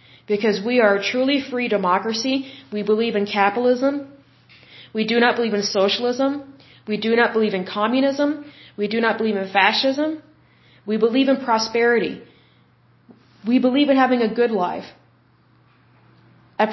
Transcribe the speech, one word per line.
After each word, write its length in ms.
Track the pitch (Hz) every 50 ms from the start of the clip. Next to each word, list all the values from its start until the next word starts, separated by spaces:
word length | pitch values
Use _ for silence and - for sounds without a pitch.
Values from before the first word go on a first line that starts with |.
| _ - - - _
because 340 | - 208 202 208 220 202 190 196 233
we 100 | 247 247
are 140 | 226 208 202
a 60 | 196 196 -
truly 280 | - 254 262 269 285 269 269 -
free 180 | - 247 247 240
democracy. 680 | 208 202 190 180 180 202 - 226 226 220 - 262 262 277 269 - - - - - -
We 100 | 208 202
believe 320 | 214 214 214 233 233 208
in 120 | 208 202
capitalism. 800 | 202 - 208 196 202 202 240 247 247 247 247 262 277 285 285 277 - - - _ _ _ _ _ _ - - - - - - - - -
We 100 | 214 220 - 233
do 80 | 233
not 160 | 240 247 240
believe 180 | 233 240 220 202
in 80 | 202 196
socialism. 920 | - - 202 190 202 202 - 240 240 247 247 269 277 285 285 285 - - - - - - - -
We 100 | - 214
do 180 | 208 214 220 226
not 200 | 233 240 226 233
believe 180 | 220 220 208 -
in 120 | 190 185
communism. 640 | 185 - 208 208 220 247 269 269 277 269 277 294 294 302 294 - - - - - - -
We 120 | - 208 202
do 120 | 220 226 233
not 120 | 226 208 220
believe 180 | 226 220 208
in 120 | 196 190 190 190
fascism. 720 | 202 190 208 226 - - 269 269 285 302 311 320 311 - _ _ _ _ _ _ _ _ _ _ _ -
We 100 | 208 214
believe 320 | 220 220 233 233 269 269 269
in 100 | 269 269 -
prosperity. 800 | 247 226 220 - - - 233 233 240 240 226 180 - - - - - - _ _ _ _ _ _ _ _ _ _ _ _ _ _ _ - _ _ _ _ _ -
We 120 | 208 247 254
believe 320 | 247 254 247 285 294 254
in 80 | 277 269
having 240 | 262 247 254 240 233
a 100 | 214 - 233 240
good 80 | 233
life. 380 | 220 196 180 175 170 175 - - - _ _ _ _ _ _ _ _ _ _ _ _ _ _ _ _ _ _ _ _ _ _ _ _ _ _ _ _ _ _ _ _ -
I 80 | 214 220